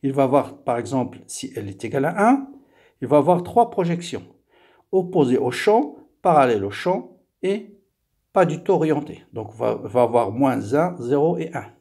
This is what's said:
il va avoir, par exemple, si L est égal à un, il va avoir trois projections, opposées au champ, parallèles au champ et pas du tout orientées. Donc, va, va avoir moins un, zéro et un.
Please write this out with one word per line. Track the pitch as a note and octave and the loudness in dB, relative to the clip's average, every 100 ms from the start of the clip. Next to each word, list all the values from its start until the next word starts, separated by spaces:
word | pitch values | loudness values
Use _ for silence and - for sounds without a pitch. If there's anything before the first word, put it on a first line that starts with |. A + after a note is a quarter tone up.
il | C#3 | -4
va | C3+ | 0
avoir, | C3+ C#3 - - | 2 2 0 -8
par | - A#2+ | -4 -4
exemple, | A2+ C3 B2 - - | -2 -4 -4 -8 -16
si | - - - | -14 -12 -10
L | G2+ | -12
est | G2 A2+ | -10 -6
égal | C#3 | -4
à | C#3+ F3+ G#3+ | -2 2 2
un, | C#4 - - _ _ _ _ | 2 0 -18 _ _ _ _
il | B2 | 2
va | D3 | 4
avoir | C#3+ F3 | 4 2
trois | F3 - A#3 | 2 2 2
projections, | - E3+ E3+ E3+ G#2+ - _ _ _ _ _ _ | 0 -2 -2 -6 -10 -12 _ _ _ _ _ _
opposées | F#3+ F3+ F3+ C3+ B2 | -2 0 2 4 2
au | A#2+ | 0
champ, | B2 - A3 D4 - - _ | -2 2 2 2 -8 -20 _
parallèles | F#3+ D#3 B2+ A2 G2 | 2 4 4 2 -2
au | |
champ | G#2 F3+ F#3+ - _ _ _ | -6 -4 -4 -6 _ _ _
et | F3+ G#3 A3 - _ _ _ _ _ | -6 -6 -8 -20 _ _ _ _ _
pas | F#3+ F3+ | 2 2
du | D#3 | 0
tout | - | 0
orientées. | F3+ D#3+ D3 - - _ | 0 2 -2 -4 -16 _
Donc, | - G#2+ A2+ | -14 -14 -6
va, | A#2 A2+ | -4 -4
va | A2 A#2+ | -2 0
avoir | A#2 A#2+ G#2+ | 2 2 0
moins | A2+ C3+ A#2 G#2 C3+ | 0 0 0 -2 0
un, | F3 E3+ | 0 -4
zéro | A#2+ C#3+ D#3 E3+ | -2 0 2 -2
et | D#3+ | -6
un. | D3+ G#2 _ | -10 -14 _